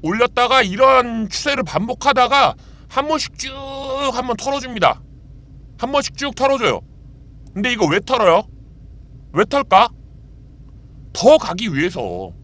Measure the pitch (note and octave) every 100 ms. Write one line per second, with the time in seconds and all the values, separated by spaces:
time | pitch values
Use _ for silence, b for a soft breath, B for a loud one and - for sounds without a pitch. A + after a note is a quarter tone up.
0 | D#3 G#3 A#3+ - B3 C4 G#3 G3 C4 C4
1 | A#3+ A3+ G#3+ - D4 C#4+ F#3+ - A3 B3+
2 | C4+ C4+ B3 C#4 A#3 - b b b -
3 | D4 D#4 - - C4+ C4+ C#4 C#4 C#4 C4+
4 | C#4 A#3+ B3+ A#3 C4+ C#4 B3+ A3+ F#3 A2+
5 | - - - - - - - - B3+ C#4+
6 | - - C#4+ - C4+ C4+ G#3 G#2 - -
7 | - - - - - F#3 A3+ A#3+ E3+ F3+
8 | - B3+ G3+ E3+ - - - - - -
9 | - - - - G#3+ C#4+ C4+ F#3+ A#3 -
10 | - - - - - - - - - -
11 | - - A#3 D#4 D3+ F3 A#3 C#3 E3+ C#3+
12 | G#2 F2+ F#2 F2